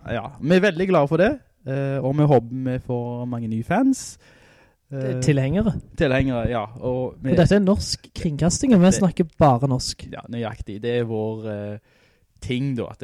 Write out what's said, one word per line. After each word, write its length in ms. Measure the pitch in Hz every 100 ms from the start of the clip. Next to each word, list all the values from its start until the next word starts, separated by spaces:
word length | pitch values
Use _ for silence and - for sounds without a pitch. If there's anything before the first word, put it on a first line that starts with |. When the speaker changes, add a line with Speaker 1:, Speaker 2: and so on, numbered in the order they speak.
| -
Speaker 1:
Ja, 200 | 117 117 143
vi 140 | 127 180
er 40 |
veldig 260 | 202 160 190
glade 180 | 180 143
for 80 | 160
det, 220 | 202 285 _ _ 131
eh, 320 | 135 139 135
og 160 | 127 147
vi 60 |
håper 400 | 151 135 117 127
vi 140 | 131 127
får 480 | - 123 120 120 123
mange 200 | 120 113
nye 140 | 110
fans. 540 | 117 185 269 262 - - _ _ _ _ _ _ -
Speaker 2:
Det 120 | 139
er 120 | 131 127
Speaker 1:
Eh, 40 |
Speaker 2:
tilhengere. 600 | 127 139 135 170 220 - - -
Speaker 1:
tilhengere, 540 | 151 131 131 120 113
ja. 160 | 120 107 123
Og 360 | 127 127 127 -
vi 100 | 135
Speaker 2:
For 60 | 131
dette 180 | 160 202
er 40 |
norsk 520 | 190 208 - - -
kringkasting, 600 | - 175 143 160 - 277 208
og 40 |
vi 40 | 180
Speaker 1:
Det 80 | 196
Speaker 2:
snakker 280 | 190 - 165 -
bare 280 | 151 120 135
norsk. 440 | 127 - - -
Speaker 1:
Ja, 100 | - -
nøyaktig. 520 | 120 110 110 - 104
Det 180 | 120 120
er 40 | 117
vår, 400 | 110 107 110 110 104 104
eh, 40 | 104 _ _ _ _ _ _
ting 340 | - 123 139 123
da, 100 | 98
at 120 | -